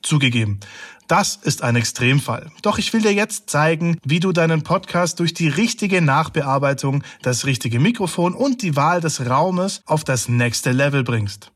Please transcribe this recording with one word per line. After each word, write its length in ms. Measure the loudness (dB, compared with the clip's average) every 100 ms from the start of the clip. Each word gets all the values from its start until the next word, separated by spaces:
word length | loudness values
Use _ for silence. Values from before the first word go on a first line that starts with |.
Zugegeben, 580 | 0 0 2 0 -2 -4 -8 -20 -20 -20 _
das 300 | 0 0 -2
ist 260 | -4 -2
ein 140 | 0 0
Extremfall. 720 | 0 0 2 2 0 -8 -10 -4
Doch 160 | -2 -2
ich 140 | 0
will 100 | 0
dir 120 | 2
jetzt 360 | 2 0 -6 -4
zeigen, 480 | 0 2 2 0 -2
wie 160 | 0 0
du 140 | 2
deinen 300 | 2 2 2
Podcast 560 | 0 -2 0 -2 -2 0
durch 140 | -4
die 140 | 0 -2
richtige 540 | 2 0 0 0 2
Nachbearbeitung, 1000 | 4 2 2 -2 0 0 2 0 -2 -2 -4 -6
das 240 | -4 -2 -2
richtige 340 | -2 -2 2
Mikrofon 540 | 2 2 -2 0 0
und 280 | 0 0 0
die 140 | -2 2
Wahl 240 | 2 2
des 260 | 0 -2 0
Raumes 560 | 2 2 0 -2 -4 -2
auf 180 | -2
das 240 | 0 -2 0
nächste 440 | 2 2 0 0
Level 320 | 2 2 2
bringst. 480 | 0 -2 -2 -8 -20